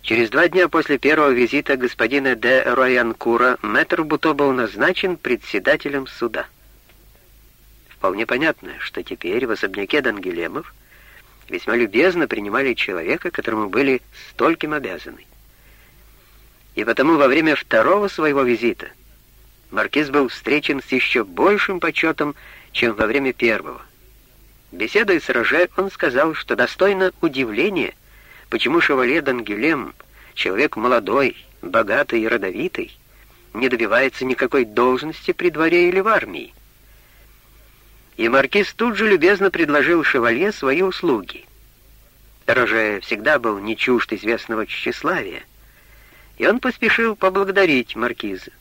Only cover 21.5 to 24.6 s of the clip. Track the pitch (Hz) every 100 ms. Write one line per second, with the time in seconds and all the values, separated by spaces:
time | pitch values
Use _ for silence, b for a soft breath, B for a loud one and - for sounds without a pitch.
21.5 | 208 - 190 165 156 165 156 147 - B
22.5 | B B - 120 104 107 135 135 123 117
23.5 | 107 - 127 - _ - - _ _ -
24.5 | _